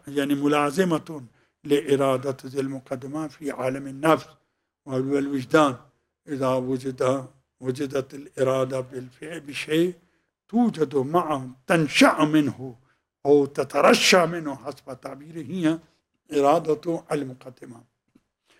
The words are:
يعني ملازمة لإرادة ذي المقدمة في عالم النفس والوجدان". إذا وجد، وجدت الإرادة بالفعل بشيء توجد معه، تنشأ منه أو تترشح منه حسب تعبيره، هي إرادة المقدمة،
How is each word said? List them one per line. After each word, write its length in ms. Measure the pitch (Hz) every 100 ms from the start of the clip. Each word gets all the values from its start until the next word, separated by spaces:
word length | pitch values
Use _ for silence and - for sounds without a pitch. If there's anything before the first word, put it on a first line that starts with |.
| -
يعني 280 | 143 139 143
ملازمة 880 | 143 147 143 139 185 151 147 151 117 _ _ _
لإرادة 760 | 147 143 131 139 135 131 139 131 131
ذي 140 | 139
المقدمة 680 | 135 135 - 131 135 151 151
في 240 | - 139
عالم 360 | 120 127 135 139
النفس 400 | 135 160 143 - _ _ _ _ _ 143
والوجدان". 920 | 131 135 143 139 139 123 156 143 120 _ _ _ _ 160
إذا 260 | 135 131
وجد، 720 | 131 127 131 135 131 127 135 131 _ _ _
وجدت 540 | 127 127 139 139 131
الإرادة 680 | 143 147 147 127 131 127 131
بالفعل 600 | 127 131 127 _ 156 165
بشيء 560 | 143 127 - 160 180 180 _ _ _ _ _
توجد 480 | 226 233 156 139 143
معه، 540 | 131 175 156 143 127 - -
تنشأ 560 | 170 151 - 269 -
منه 520 | 151 156 139 117 131 117 _ _ _ _ 139
أو 200 | 147 135
تترشح 800 | - 131 - 185 240 - 185
منه 320 | 165 170 151 131
حسب 460 | 139 135 139 127
تعبيره، 440 | 135 135 151 165 135
هي 340 | 185 156 165 - _ _ _ _
إرادة 720 | 147 139 170 156 151 165 165 -
المقدمة، 680 | 151 131 127 131 - 135 117 117 _ _ _ _ _ _